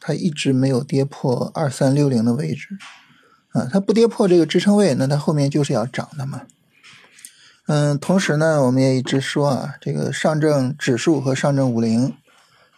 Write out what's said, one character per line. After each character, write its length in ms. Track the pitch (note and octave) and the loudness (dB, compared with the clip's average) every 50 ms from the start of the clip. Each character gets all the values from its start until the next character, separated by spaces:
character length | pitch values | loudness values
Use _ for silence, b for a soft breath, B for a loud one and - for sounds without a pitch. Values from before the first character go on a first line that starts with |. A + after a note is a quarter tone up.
它 140 | - - D3+ | -8 -6 -6
一 140 | - - E3+ | -2 -2 -4
直 240 | D3 - - C#3 | -4 -2 -2 0
没 160 | C3 B2+ C3+ C3+ | 0 2 2 0
有 140 | C3 A#2+ | 0 -2
跌 220 | C#3+ - - C3+ C#3 | -2 -2 -2 -2 -2
破 460 | C#3 - - - C3+ A#2+ - - - - | -2 -4 -4 -2 -2 -2 -2 -4 -6 -4
二 160 | D#3+ D#3+ C3+ | -4 -4 -2
三 240 | C3 - D3 C3 C#3 | -2 0 2 2 4
六 140 | C#3+ D3 C#3 | 4 2 2
零 160 | B2+ A2+ A2+ | 2 2 2
的 100 | A#2+ A#2+ | 0 0
位 200 | C#3+ D#3+ D#3 - | 0 -2 -4 -6
置， 220 | C#3+ - - G3 - B B B B B B B B B B B B B B | -6 -10 -14 -16 -16 B B B B B B B B B B B B B B
啊， 160 | - A#2 - C3+ | -6 -4 -4 -2
它 80 | - G3 | -2 -2
不 140 | G3 - | 0 2
跌 160 | G3 A3+ A3+ A3 | 2 4 4 2
破 180 | - - G#3 | 2 2 2
这 100 | F3+ F3+ | 4 4
个 80 | F3 D#3+ | 4 4
支 140 | D#3 - F3+ | 4 0 0
撑 160 | - G3+ G#3 | 2 2 4
位， 220 | G#3 G3+ E3 B2+ | 4 4 2 2
那 100 | B2 C3 | 2 0
它 100 | C#3 D3 | 0 0
后 160 | D3+ - F#3 | -2 0 0
面 160 | D#3 D3 C#3 C#3+ | 0 2 0 0
就 140 | C#3+ D3+ | 0 0
是 100 | C#3 - | 0 0
要 140 | C#3 A2 A2 | 0 -2 -2
涨 220 | C3 - - - - - C#3+ | -4 -6 -8 -10 -10 -8 -10
的 80 | C3 | -10
嘛。 160 | C#3 C3 B2+ - - _ _ _ _ B B B B B B B B B B B B B B B B B B B | -8 -10 -12 -14 -18 _ _ _ _ B B B B B B B B B B B B B B B B B B B
嗯， 300 | - D3+ D3 D3 D3 C#3+ C#3 | -2 0 0 2 0 -2 -2
同 200 | - - F3+ F#3+ | -2 0 0 0
时 180 | F#3+ - D3 | 2 0 0
呢， 280 | D3+ D#3+ D#3+ D#3 D3 C3 | 2 2 2 2 2 2
我 60 | B2 | 2
们 120 | B2+ C3 | 2 2
也 140 | C3 C3+ C3 | 2 2 2
一 60 | B2+ | 0
直 180 | A#2+ - C#3+ C3+ | -2 -2 -2 -2
说 280 | C3 - - D3 C#3+ C#3+ | -2 -2 -2 0 0 0
啊， 260 | B2+ - - D3 C#3+ - | 0 -2 -4 -8 -10 -10
这 120 | - D3 | -8 -6
个 200 | C#3+ D3 D3 - | -4 -4 -4 -4
上 280 | C#3 - - D#3+ D#3 D3+ | -4 -2 -2 0 0 2
证 340 | D3+ D#3 D3 C#3 B2+ B2+ D3 | 2 2 2 2 0 -2 -4
指 200 | - - C#3 B2 | -4 -2 -2 -2
数 240 | A#2 - F3 D#3 C3+ | 0 2 0 0 0
和 140 | B2+ C3+ C3 | 0 -2 -2
上 200 | - - C#3+ C#3+ | 0 0 0 2
证 160 | C3+ C3+ B2+ | 2 0 0
五 100 | A#2 A2+ | 0 0
零， 360 | A2+ A2+ A2+ A#2 C3 C#3+ - - _ b b b b b b b b b b | 0 2 2 2 0 -2 -4 -8 _ b b b b b b b b b b